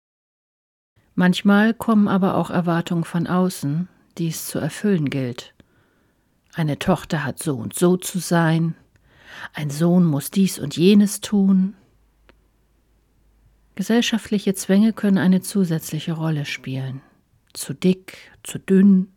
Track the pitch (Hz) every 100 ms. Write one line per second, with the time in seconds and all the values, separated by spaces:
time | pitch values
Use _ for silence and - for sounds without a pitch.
0 | _ _ _ _ _ _ _ _ _ _
1 | _ - 180 175 202 202 220 226 - 214
2 | 202 190 190 - 170 175 175 165 - 170
3 | 160 175 160 180 185 - 143 156 180 _
4 | _ - 165 156 - - 156 - 208 185
5 | 139 139 127 120 - _ _ _ _ _
6 | _ _ _ _ _ - 156 135 - 165
7 | - 156 143 - 160 127 190 - 180 180
8 | - 185 - 170 160 165 165 - _ _
9 | _ _ - - - - 147 143 170 180
10 | 170 139 - 196 190 - 139 139 180 208
11 | 202 - - 208 196 190 190 - _ _
12 | _ _ _ _ _ _ _ _ _ _
13 | _ _ _ _ _ _ _ - 190 226
14 | 226 226 - 208 - 185 - 196 220 -
15 | 208 190 175 185 - 202 175 160 - 156
16 | - 156 160 151 143 - - 131 131 135
17 | - _ _ _ _ - - 135 185 185
18 | - - - _ - - - 190 202 190
19 | 190